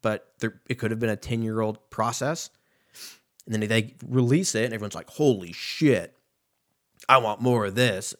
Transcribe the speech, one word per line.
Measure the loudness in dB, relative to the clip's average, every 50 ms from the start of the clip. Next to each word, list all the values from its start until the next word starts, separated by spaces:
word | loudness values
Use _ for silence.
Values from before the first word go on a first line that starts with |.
| -4
but | -2 -2 -4 -6 _ _ _
there, | -6 -6 -6 -8 _ -10
it | -6
could | -4 -4 -4
have | -2 -2
been | -2 -2
a | -2
ten-year-old | -4 -6 -6 -4 -4 -4 -4 -2 -2 -2 -4 -4 -8 _ _
process. | -4 -2 -2 -2 -2 -2 -4 -4 -4 -6 -10 -14 _ _ _ _ _ _ _ _ _ -20 -20 -20 -20 -20 _ _ _ -20 _
And | -6 -4
then | -4 -2
they | 0 0 0 0 -2 -6 -16 -10
release | -2 0 2 2 4 2 2 2 0 0
it, | -2 -2
and | -2 -4
everyone's | -6 -8 -10 -10
like, | -12 -14 -12
"Holy | -4 2 2 2 2 2 -2 -10 -12
shit, | -12 -12 -10 -2 2 4 4 4 4 0 -4 _ _ _ _ _ _ _ _ _ _ _ _ _ _ _ _ _ _ 4 6
I | 6
want | 6 6 2 0 0
more | 2 2 4 4 2
of | 0 2
this." | 2 2 2 2 0 -4 -8 -12 -10